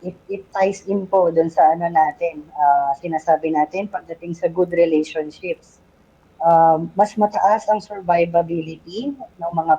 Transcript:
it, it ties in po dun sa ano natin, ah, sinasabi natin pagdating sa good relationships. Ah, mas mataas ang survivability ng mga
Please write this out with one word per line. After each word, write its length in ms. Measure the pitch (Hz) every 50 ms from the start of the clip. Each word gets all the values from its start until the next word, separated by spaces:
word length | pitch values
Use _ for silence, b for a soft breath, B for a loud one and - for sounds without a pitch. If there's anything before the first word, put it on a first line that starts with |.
it, 160 | - 180 170 - _ -
it 160 | 196 196 - _ -
ties 340 | 202 190 196 196 - -
in 220 | - 196 202 190 185
po 200 | 196 190 180 170 165
dun 160 | 165 165 165
sa 220 | 165 - 170 156 160
ano 140 | 170 175 170
natin, 580 | 170 165 156 151 147 - 170 170 160 151 147 151 -
ah, 420 | 151 147 143 143 143 139 139 139 -
sinasabi 520 | - 175 160 160 - - 160 156 - 160 160
natin 380 | 151 151 151 - 190 202 208
pagdating 480 | - - - - 165 - - 175 170 170
sa 80 | - 170
good 220 | 165 180 180 170 175
relationships. 1080 | 170 170 165 160 151 156 - - 160 151 151 151 - - 180 170 - _ _ _ _ _ _ _ _ _ _ _ _ _ _ _ -
Ah, 380 | 165 165 170 165 165 165 160 160 170 170 -
mas 220 | 196 208 208 - 214
mataas 480 | 208 208 208 208 185 196 214 220 214 -
ang 120 | 214 214
survivability 1300 | 208 - 208 202 185 175 175 170 170 170 170 170 170 165 170 170 160 156 160 160 - 170 175 214 254 285 277
ng 400 | - - - _ - 175 170 170
mga 220 | 165 160 165 156